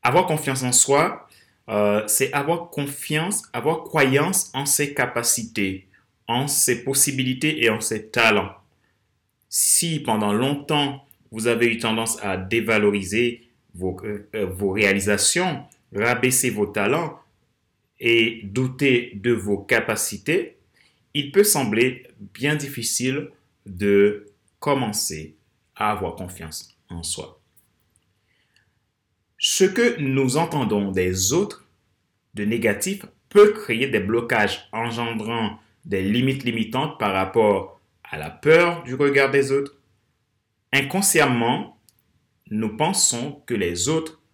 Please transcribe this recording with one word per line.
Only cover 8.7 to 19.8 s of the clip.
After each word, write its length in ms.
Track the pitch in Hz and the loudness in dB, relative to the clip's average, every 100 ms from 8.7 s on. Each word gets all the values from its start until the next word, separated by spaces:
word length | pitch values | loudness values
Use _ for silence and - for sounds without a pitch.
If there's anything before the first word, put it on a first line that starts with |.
| _ _ _ _ _ _ _ _ | _ _ _ _ _ _ _ _
Si 500 | - - - 170 156 | -2 2 2 0 -4
pendant 320 | 123 110 104 | -2 0 2
longtemps, 720 | 104 135 143 143 151 143 - _ _ _ | 0 0 -2 -2 -2 -2 -6 _ _ _
vous 160 | 110 113 | -4 0
avez 200 | 113 120 | 2 2
eu 120 | 117 | 2
tendance 440 | 117 110 113 - | -2 -2 -2 -4
à 140 | 101 92 | -4 -6
dévaloriser 1120 | 92 113 107 110 104 104 92 107 120 117 _ _ _ | -2 -2 2 2 4 2 -2 -2 -2 -4 _ _ _
vos, 240 | 87 92 92 | -8 -6 -6
euh, 420 | 110 104 - 110 95 | -10 -10 -10 -6 -6
vos 260 | 92 101 | -2 -2
réalisations, 920 | 98 101 101 101 104 - 170 185 147 - _ _ | 2 2 2 0 0 0 0 -2 -4 -10 _ _
rabaisser 580 | - 117 120 127 127 127 | -4 0 2 0 0 -2
vos 160 | 104 101 | -2 -4
talents 520 | 107 101 147 160 - _ _ _ _ _ _ _ _ | -2 0 0 -4 -10 _ _ _ _ _ _ _ _
et 420 | 120 117 113 110 | 2 4 2 -2
douter 680 | 101 107 131 131 143 123 120 101 | -6 -4 -4 0 2 2 0 -6
de 160 | 120 | -2
vos 260 | 113 95 101 | 0 0 -4
capacités, 1000 | - 120 | 0 0